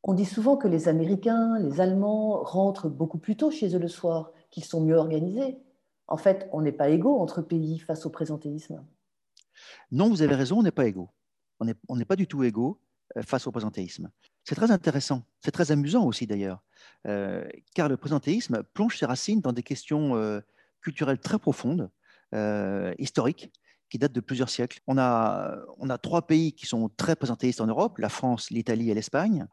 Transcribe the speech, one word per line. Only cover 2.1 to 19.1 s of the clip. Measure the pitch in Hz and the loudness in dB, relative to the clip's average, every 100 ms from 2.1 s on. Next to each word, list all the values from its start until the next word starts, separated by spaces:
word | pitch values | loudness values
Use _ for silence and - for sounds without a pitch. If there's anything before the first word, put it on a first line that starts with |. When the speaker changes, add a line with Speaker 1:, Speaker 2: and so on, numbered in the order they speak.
| 214 214 208 | 0 0 -2
Speaker 1:
rentrent | - 180 196 196 160 | -2 2 2 2 -4
beaucoup | 139 160 160 | -2 -4 -4
plus | - 214 | -4 0
tôt | 302 | 0
chez | 311 202 | 0 0
eux | 180 | 0
le | 170 | -2
soir, | - 175 165 156 - _ | -4 -2 -2 -4 -12 _
qu'ils | - | -14
sont | - 170 | -6 0
mieux | 156 160 | 4 4
organisés. | 160 156 175 214 269 262 - _ _ _ - | 4 0 -2 -2 -4 -6 -14 _ _ _ -8
En | - | 0
fait, | 202 190 - | 4 2 0
on | 156 | -2
n'est | 151 | 0
pas | 147 143 | 2 2
égaux | 160 202 277 | 4 4 2
entre | 165 - | 2 -4
pays | 160 165 156 160 | -2 -2 0 -4
face | - 160 | -6 -6
au | 160 | -8
présentéisme. | - 151 151 151 151 - 151 139 _ _ _ _ _ _ _ - - - | -6 -6 -6 -8 -10 -10 -14 -16 _ _ _ _ _ _ _ -20 -20 -4
Speaker 2:
Non, | 127 208 | 2 4
vous | 196 | 6
avez | 151 | 4
raison, | 139 131 202 | 4 2 4
on | |
n'est | 202 | 4
pas | 151 123 | 4 2
égaux. | 92 90 _ _ _ _ - | 0 -8 _ _ _ _ -6
On | |
n'est, | 113 110 - | -6 -6 -6
on | 123 | -4
n'est | |
pas | 117 190 | 0 0
du | 190 | 0
tout | 143 | 0
égaux, | 127 107 127 208 _ _ - - | 0 2 0 -2 _ _ -14 -10
euh, | |
face | 107 131 - | -2 -2 -2
au | |
présentéisme. | 117 104 - 92 - 85 - _ _ | -6 -6 -6 -8 -10 -14 -16 _ _
C'est | - 151 | -8 0
très | 226 | 4
intéressant, | 196 170 139 - 131 - _ | 4 2 0 0 -4 -6 _
c'est | - | -4
très | - 156 | 0 2
amusant | 151 143 226 | 2 2 2
aussi | 175 107 110 | 2 0 -2
d'ailleurs, | 104 98 92 _ _ - _ 107 | -2 -2 -6 _ _ -20 _ -4
euh, | 101 98 95 - - _ | -2 -2 -4 -8 -14 _
car | - 151 | -2 0
le | 131 | 0
présentéisme | 143 147 143 208 - 113 95 | 0 -2 0 -2 0 -4 -4
plonge | - 220 - | -2 -2 0
ses | |
racines | 127 | -2